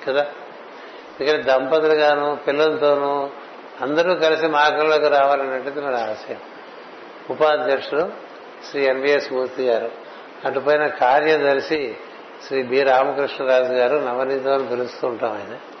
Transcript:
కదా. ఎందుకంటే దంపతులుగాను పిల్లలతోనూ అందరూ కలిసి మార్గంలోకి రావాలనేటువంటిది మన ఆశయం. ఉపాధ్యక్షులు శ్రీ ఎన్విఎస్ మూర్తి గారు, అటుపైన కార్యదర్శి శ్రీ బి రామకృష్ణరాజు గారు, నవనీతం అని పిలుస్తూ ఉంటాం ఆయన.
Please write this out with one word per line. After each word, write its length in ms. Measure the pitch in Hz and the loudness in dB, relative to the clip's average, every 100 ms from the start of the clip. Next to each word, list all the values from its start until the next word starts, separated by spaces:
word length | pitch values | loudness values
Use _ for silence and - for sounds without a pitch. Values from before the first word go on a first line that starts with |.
| 139 | -2
కదా. 200 | 139 143 - - - - - - - - - | 0 -2 -8 -16 -18 -18 -18 -18 -18 -18 -4
ఎందుకంటే 220 | 143 151 | 0 2
దంపతులుగాను 960 | 131 131 131 160 156 156 147 147 147 143 - | 4 2 4 2 4 4 4 4 0 -2 -2
పిల్లలతోనూ 840 | 143 156 143 147 143 143 143 139 - - - - - | 2 2 4 2 2 0 -2 -4 -8 -16 -18 -18 -8
అందరూ 340 | 127 156 175 | -2 2 2
కలిసి 320 | 165 160 156 160 | 2 2 2 2
మార్గంలోకి 640 | 147 151 147 156 151 147 | 4 4 4 4 4 6
రావాలనేటువంటిది 720 | 143 139 139 135 131 135 143 | 6 4 4 0 -4 -6 -6
మన 140 | 143 | -4
ఆశయం. 440 | 123 110 107 - 113 - - - - - - - - - | -2 -4 -6 -10 -12 -14 -18 -20 -20 -20 -18 -18 -16 -10
ఉపాధ్యక్షులు 840 | 123 151 151 151 131 - 143 190 - - - - - - | 2 2 4 0 0 0 -2 -2 -6 -16 -18 -18 -18 -8
శ్రీ 140 | 143 | 0
ఎన్విఎస్ 480 | 135 131 139 143 - | 0 2 2 2 0
మూర్తి 320 | 127 127 - | -4 -4 -2
గారు, 260 | 127 110 117 - - - - - | 0 2 -2 -10 -16 -18 -18 -8
అటుపైన 420 | 135 131 131 151 147 | -4 -2 2 2 0
కార్యదర్శి 1120 | - 123 143 156 156 143 135 - 156 123 - - - - - - | 2 4 4 4 4 4 2 0 -4 -4 -8 -14 -18 -18 -18 -6
శ్రీ 160 | 135 | -4
బి 200 | 120 135 | 0 2
రామకృష్ణరాజు 880 | 135 127 143 139 139 - 131 127 127 | 4 4 2 0 -4 -2 2 4 4
గారు, 240 | 127 123 147 | 2 2 2
నవనీతం 580 | 131 123 135 135 135 | 0 -2 -2 -2 0
అని 120 | 139 123 | 0 0
పిలుస్తూ 420 | 123 120 - 127 | -4 -4 -4 -4
ఉంటాం 240 | 110 117 | -2 -4
ఆయన. 260 | 104 98 123 - | -4 -10 -14 -16